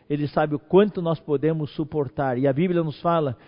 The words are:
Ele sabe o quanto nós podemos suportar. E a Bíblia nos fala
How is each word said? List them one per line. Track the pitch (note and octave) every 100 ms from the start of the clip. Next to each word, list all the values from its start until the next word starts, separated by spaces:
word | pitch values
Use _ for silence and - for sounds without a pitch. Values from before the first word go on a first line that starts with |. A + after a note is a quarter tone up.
| -
Ele | D3 D3
sabe | - D#3 D3
o |
quanto | - F3+ G#3 G3
nós | E3+ D#3+
podemos | - C#3+ D3 D#3+ D3
suportar. | - D3+ D#3 C3+ - C#3 B2
E | C#3
a |
Bíblia | C3+ F3+ F3
nos | D#3+ -
fala | F3+ E3+ D3 A#2